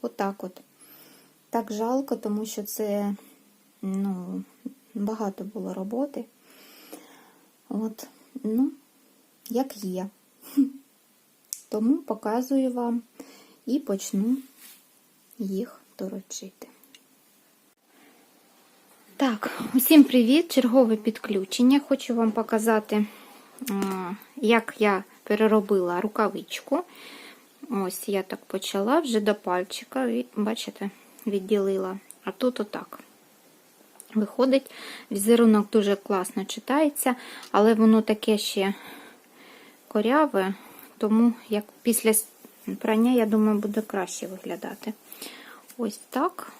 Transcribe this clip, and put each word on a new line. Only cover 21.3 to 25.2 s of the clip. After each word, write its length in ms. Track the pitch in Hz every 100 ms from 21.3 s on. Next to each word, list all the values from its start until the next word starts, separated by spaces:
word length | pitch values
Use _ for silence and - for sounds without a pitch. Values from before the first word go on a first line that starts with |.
| 202 190 - 247 277 285
Хочу 280 | 269 - 233
вам 160 | 226
показати, 760 | 220 220 226 226 220 214 214 208 - - - - - 262
а, 420 | 196 196 190 180 202 - -
як 400 | 226 233 226 -
я 240 | 208 190 - -